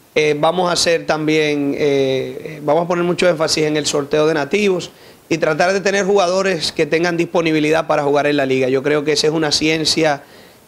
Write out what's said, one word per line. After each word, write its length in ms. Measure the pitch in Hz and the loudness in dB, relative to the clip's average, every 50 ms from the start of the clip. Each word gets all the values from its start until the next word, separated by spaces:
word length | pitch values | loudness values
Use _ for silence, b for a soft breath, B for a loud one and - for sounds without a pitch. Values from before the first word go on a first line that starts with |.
| _ _ _ | _ _ _
Eh, 180 | 151 151 151 147 | 0 2 2 0
vamos 320 | 147 156 160 170 185 180 175 | 2 0 0 2 0 0 0
a 40 | |
hacer 340 | 170 160 - 175 165 156 147 | 0 0 0 0 0 0 0
también, 720 | 151 156 156 156 156 156 156 151 151 147 147 143 139 - - | -2 -2 0 0 0 0 2 2 0 0 -2 -2 -2 -2 -2
eh, 800 | 151 143 139 139 135 131 135 131 131 127 131 - - 160 156 151 147 | 0 0 2 2 0 0 0 -2 -4 -6 -10 -12 -12 -12 -14 -6 -2
vamos 220 | 147 147 165 170 | 0 0 0 0
a 20 | 165 | 0
poner 160 | 180 175 170 | -2 0 0
mucho 240 | 175 175 - 180 180 | 0 0 2 2 2
énfasis 380 | 165 151 160 147 - 160 151 | 2 2 0 -2 0 0 0
en 100 | 151 151 | 0 0
el 100 | 151 143 | -2 -2
sorteo 400 | - - 147 139 - - 151 151 | -2 -2 -2 -2 0 0 2 2
de 80 | 156 160 | 2 0
nativos 560 | 151 139 139 - 208 208 196 185 170 - - B B B B B B B - | 0 -2 0 0 0 2 0 0 -2 -4 -8 B B B B B B B -4
y 100 | 165 156 | -2 0
tratar 340 | 170 156 160 151 175 180 | 0 0 2 2 2 2
de 80 | 196 202 | 2 0
tener 240 | 170 196 196 202 196 | 0 0 0 0 0
jugadores 680 | 185 202 196 180 175 185 190 185 190 185 156 - - | 2 2 2 2 2 0 0 0 0 -2 -2 -4 -4
que 140 | - - 160 | -2 -2 0
tengan 300 | 147 165 160 170 175 170 | 0 0 0 0 0 0
disponibilidad 680 | 165 170 170 - 180 165 160 156 156 151 151 156 160 160 | -2 -2 0 0 0 0 2 0 2 2 2 0 0 0
para 160 | 156 156 151 | 0 0 0
jugar 240 | 147 143 143 143 143 | 2 2 0 2 2
en 100 | 147 147 | 2 0
la 80 | 143 139 | 0 0
liga. 240 | 131 131 131 127 127 | 0 0 0 0 0
Yo 140 | 131 135 | 0 0
creo 220 | 135 147 147 151 139 | 0 0 0 0 0
que 80 | 151 | 0
esa 160 | 147 147 - 156 | -2 0 0 0
es 40 | |
una 200 | 151 165 156 147 | 0 0 0 0
ciencia 720 | 143 - 156 156 160 160 156 143 - 160 156 156 143 135 B B B B B B B B B | -2 0 0 0 0 0 -2 -2 0 0 0 0 0 -2 B B B B B B B B B